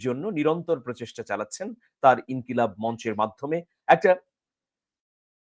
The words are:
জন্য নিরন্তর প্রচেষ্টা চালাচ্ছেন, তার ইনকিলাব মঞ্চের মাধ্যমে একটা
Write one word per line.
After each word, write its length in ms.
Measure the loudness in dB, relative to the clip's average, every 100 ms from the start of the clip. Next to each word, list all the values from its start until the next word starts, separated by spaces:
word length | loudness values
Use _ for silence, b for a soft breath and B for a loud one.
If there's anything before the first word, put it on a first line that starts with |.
| -4
জন্য 180 | -4 -4 -2
নিরন্তর 400 | 0 0 -2 -4 -4
প্রচেষ্টা 380 | -10 -10 -12 -6
চালাচ্ছেন, 380 | -6 -6 -8 -10 -12 _ _
তার 140 | 4 4 2
ইনকিলাব 360 | -8 -4 0 0 -2
মঞ্চের 320 | -6 -6 -4 -2
মাধ্যমে 360 | -4 -4 -6 -6 -8 _ 4 4
একটা 160 | 6 2 _ _ _ _ _ _ _ _ _ _ _ _ _